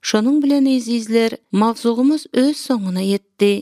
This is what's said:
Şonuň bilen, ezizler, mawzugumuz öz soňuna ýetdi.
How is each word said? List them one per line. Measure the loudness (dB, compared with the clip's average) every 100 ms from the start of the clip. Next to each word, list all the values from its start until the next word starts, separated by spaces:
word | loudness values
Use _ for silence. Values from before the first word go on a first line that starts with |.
| -2
Şonuň | 0 0 0
bilen, | 2 2 2
ezizler, | 0 -2 -4 0 0 0 -4 _
mawzugumuz | -2 0 0 -2 2 2 0 -2
öz | 0 0 0
soňuna | -4 -4 -2 -2
ýetdi. | -2 -2 _ _ 0 0